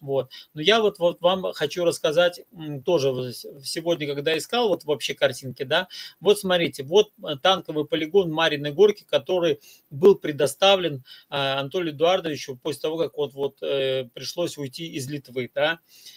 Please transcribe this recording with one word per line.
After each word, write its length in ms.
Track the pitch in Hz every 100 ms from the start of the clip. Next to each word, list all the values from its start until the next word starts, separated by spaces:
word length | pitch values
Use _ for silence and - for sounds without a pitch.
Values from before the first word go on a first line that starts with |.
вот. 280 | 143 135 131 - -
Но 60 | 151
я 180 | 156 226
вот, 160 | 208 196
вот 200 | 170 -
вам 300 | 175 190 185
хочу 300 | - 151 185 170
рассказать, 560 | 147 165 151 175 - -
м, 280 | 180 156 143
тоже 280 | 135 170 135
вот 220 | 127 127 117
с-, 100 | 143 -
сегодня, 420 | 135 170 165 165 147
когда 220 | 143 147 160
искал 300 | - 240 233
вот 160 | 165
вообще 300 | - 139 -
картинки, 480 | - 139 127 135 131
да, 240 | 131 160 185 - - _
вот 180 | 170 202
смотрите, 420 | 190 180 156 -
вот, 280 | 135 185 208 _
э, 120 | 180 143
танковый 440 | 185 185 - 156 151
полигон 440 | 160 156 190 175
Марьиной 400 | 156 160 147 147
Горки, 320 | 143 208 - _
который 520 | 147 - 185 170 - - - _
был 260 | 139 196 196
предоставлен, 880 | 160 143 139 - 190 196 165 139 - - _
э, 60 | 143
Анатолию 580 | 139 139 139 190 165
Эдуардовичу 640 | 143 165 185 165 139 - 123
после 200 | - 135
того, 160 | 156 165
как 180 | 147 -
вот, 180 | 143
вот, 220 | 139 139 -
э, 420 | - 139 135 131 120
пришлось 440 | - 127 - 170 -
уйти 280 | 139 131 165
из 200 | 165 131
Литвы, 400 | 147 - 123 120
да. 260 | - 151 165 _ - -